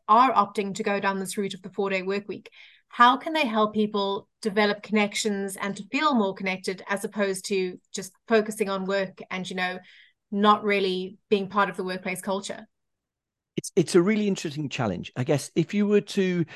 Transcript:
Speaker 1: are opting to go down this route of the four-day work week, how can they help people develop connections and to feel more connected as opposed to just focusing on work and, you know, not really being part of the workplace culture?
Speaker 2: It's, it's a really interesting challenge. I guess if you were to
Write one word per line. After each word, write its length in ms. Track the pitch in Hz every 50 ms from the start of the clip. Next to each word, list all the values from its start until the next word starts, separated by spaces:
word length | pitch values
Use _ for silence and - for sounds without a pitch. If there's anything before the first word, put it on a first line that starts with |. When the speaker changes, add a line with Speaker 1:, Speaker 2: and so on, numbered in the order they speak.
| _ -
Speaker 1:
are 260 | 214 233 254 262 220
opting 400 | 196 202 202 - - 196 196 190
to 100 | 196 220
go 160 | 208 202 196
down 200 | 196 196 196 190
this 180 | 190 185 - -
route 160 | 202 190 196
of 80 | 185
the 80 | - 190
four-day 320 | 185 - 196 196 196 185
work 260 | 185 190 196 208 208 -
week, 220 | 190 - - - - - - - - _ _ _ -
how 220 | - 240 247 262
can 160 | 262 - 330
they 160 | 320 311 302 233
help 260 | 220 220 214 214 214
people 540 | 214 214 208 214 202 196 196 196 202 - _ _ _
develop 420 | - 220 185 214 240 208 202 202 -
connections 720 | - 196 214 208 202 208 - - 220 202 196 196 196 190
and 220 | - - 202 196 -
to 100 | - - -
feel 200 | 277 311 311 277
more 200 | 233 208 190 190
connected 500 | 190 190 190 185 185 - - 190 180 - -
as 160 | 202 196 202
opposed 400 | 208 - 214 202 196 190 190 -
to 340 | - 202 190 185 185 180 - _ _ -
just 160 | - 190 - - _ _ -
focusing 400 | 226 220 214 220 214 - 208 190
on 160 | 196 196 190
work 360 | 185 196 196 190 185 190 - - -
and, 180 | 185 185 180 180
you 60 | 185
know, 240 | 185 180 180 180 185 - - - - - _ _ _ _ -
not 360 | 214 202 208 208 208 214 214
really 500 | 208 202 202 196 190 185 185 185 190 - - _ -
being 180 | 214 196 196 190
part 220 | 202 208 202 185
of 80 | 180 -
the 80 | 190
workplace 340 | 185 180 185 185 196 185 180
culture? 480 | - 208 190 196 202 - - - 220 - _ _ _ _ _ _ _ _ _ _ _ _ _ _ _ _ _
Speaker 2:
It's, 160 | - - - - 196
it's 180 | 160 - -
a 60 | 180
really 260 | 170 196 220 214 208 202
interesting 400 | 196 - - 170 135 151 151 127
challenge. 420 | - - 131 107 87 - - - -
I 80 | - 127
guess 280 | 139 156 139 - - -
if 180 | - 165 - -
you 140 | 202 208 202
were 140 | 208 202
to 420 | 202 - - 202 190 185 180 175 160 - -